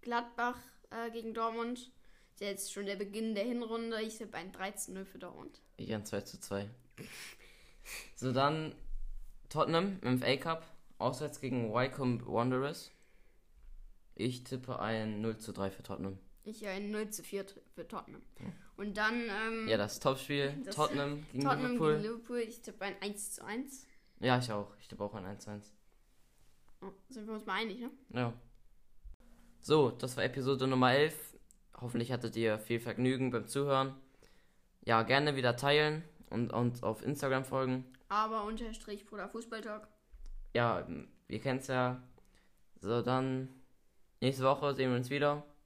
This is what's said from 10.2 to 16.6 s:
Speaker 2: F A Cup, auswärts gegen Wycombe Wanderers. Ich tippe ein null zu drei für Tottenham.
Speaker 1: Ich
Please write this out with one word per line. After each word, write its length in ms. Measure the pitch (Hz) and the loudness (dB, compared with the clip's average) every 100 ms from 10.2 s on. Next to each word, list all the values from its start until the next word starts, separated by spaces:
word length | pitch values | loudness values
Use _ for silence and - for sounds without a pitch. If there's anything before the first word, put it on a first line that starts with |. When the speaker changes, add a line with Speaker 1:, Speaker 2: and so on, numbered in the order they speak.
Speaker 2:
F 60 | - | 4
A 80 | 135 | 2
Cup, 300 | 165 165 - - - - | 2 -4 -6 -18 -18 0
auswärts 420 | 120 127 151 - | 0 0 -6 -4
gegen 340 | 131 127 113 | -2 0 2
Wycombe 540 | 110 127 - 127 120 - | 2 0 2 2 2 2
Wanderers. 640 | 101 120 127 139 165 - - - - - - - - - - - - - - | 2 4 4 0 -4 -12 -20 -20 -20 -20 -20 -20 -20 -16 -14 -14 -18 -20 -2
Ich 280 | 120 123 | -2 -2
tippe 360 | 123 127 123 - | -6 -8 -6 -4
ein 420 | 107 113 110 107 | -2 0 -2 0
null 160 | 113 107 | -2 -2
zu 160 | - | -8
drei 180 | 95 98 | -2 -2
für 100 | - | -4
Tottenham. 360 | - 98 95 95 - - | -8 -6 -4 -6 -14 -16
Speaker 1:
Ich 240 | - 220 | -14 -10